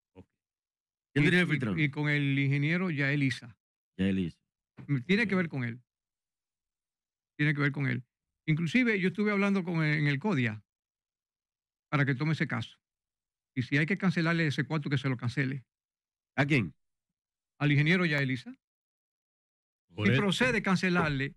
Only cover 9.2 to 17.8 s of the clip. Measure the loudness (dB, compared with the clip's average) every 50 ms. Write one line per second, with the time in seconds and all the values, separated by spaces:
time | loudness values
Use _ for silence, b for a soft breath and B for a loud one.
9.2 | 0 0 2 2 2 2 2 0 0 -2 -2 0 2 2 2 2 2 2 0 0
10.2 | 0 0 0 2 0 0 -2 -6 -12 _ _ _ _ _ _ _ _ _ _ _
11.2 | _ _ _ _ _ _ _ _ _ _ _ _ _ -4 0 0 2 0 0 -2
12.2 | 0 -2 0 -2 -2 -4 -4 -6 -8 -8 -14 _ _ _ _ _ _ _ _ _
13.2 | _ _ _ _ _ _ -6 -6 -4 -2 0 0 0 0 -2 -2 0 -2 0 0
14.2 | 0 0 0 0 0 -2 -2 -4 -4 -4 -4 -6 -4 -4 -4 -2 -2 -2 -4 -4
15.2 | -4 -6 -4 -2 -4 -4 -4 -8 -12 _ _ _ _ _ _ _ _ _ _ _
16.2 | _ _ -4 -2 0 2 2 2 0 -2 -6 _ _ _ _ _ _ _ _ _
17.2 | _ _ _ _ _ _ _ -2 2 2 4 4